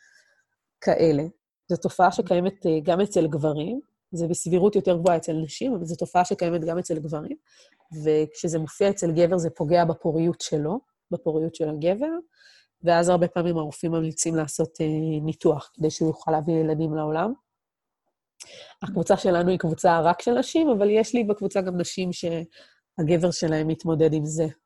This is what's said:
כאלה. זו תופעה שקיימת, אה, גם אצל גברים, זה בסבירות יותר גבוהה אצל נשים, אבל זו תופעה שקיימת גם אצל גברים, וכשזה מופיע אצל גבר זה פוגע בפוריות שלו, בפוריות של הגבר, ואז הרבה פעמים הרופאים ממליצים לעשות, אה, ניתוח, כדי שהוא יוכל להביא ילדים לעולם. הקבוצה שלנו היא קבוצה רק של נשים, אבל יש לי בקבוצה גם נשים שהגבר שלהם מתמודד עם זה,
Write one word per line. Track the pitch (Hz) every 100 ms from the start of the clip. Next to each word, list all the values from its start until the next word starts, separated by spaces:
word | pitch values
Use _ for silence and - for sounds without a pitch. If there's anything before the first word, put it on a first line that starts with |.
| _ _ _ _ _ _ _ _
כאלה. | - - 165 143 160 - _ _ -
זו | 170
תופעה | - - 180
שקיימת, | 202 180 175 185 196 175
אה, | 160
גם | 147 175
אצל | 208 190 160
גברים, | 151 156 151 170 262 - _ _
זה | 170 165
בסבירות | 175 170 180 202 202
יותר | 185 170
גבוהה | 180 165
אצל | 165
נשים, | 160 156 - 262 202
אבל | 165
זו | 175
תופעה | 170 180 180
שקיימת | 202 170 170 160
גם | 170
אצל | - 156
גברים, | 151 151 160 311 _ _ _ _ _ 156
וכשזה | 156 156 151 - 175 160
מופיע | 156 - 196
אצל | 196 170
גבר | 160 170 180
זה | 165
פוגע | - 151 175 170
בפוריות | 151 170 160 170 -
שלו, | - 156 151 240 - _ _
בפוריות | 175 165 156 165 165
של | 156
הגבר, | 151 170 208 302 339 - _ - _ _ _ 170
ואז | 170 175
הרבה | 175 170
פעמים | 180 170 165
הרופאים | 151 - 165
ממליצים | 165 160 - 165 160
לעשות, | 147 - 160 -
אה, | 156 156 160 151
ניתוח, | 156 156 165 147 -
כדי | - 156
שהוא | - 160
יוכל | 156 -
להביא | 156 151
ילדים | 165 156 156 160 156
לעולם. | 151 156 208 277 _ _ _ _ _ _ _ _ _ _ - - - -
הקבוצה | - 185 165 190
שלנו | 190 175 175
היא | 180
קבוצה | 165 165 185 170
רק | 160 175
של | 240 247
נשים, | 262 330 311
אבל | 214 208
יש | 214 214
לי | 240
בקבוצה | 208 208 196 196
גם | 185 180
נשים | 170 - 185
שהגבר | - 170 165 165 - - _ _ - 156 170 180
שלהם | - 165 156 156
מתמודד | 160 165 156 160
עם | 156 151
זה, | 156 156 -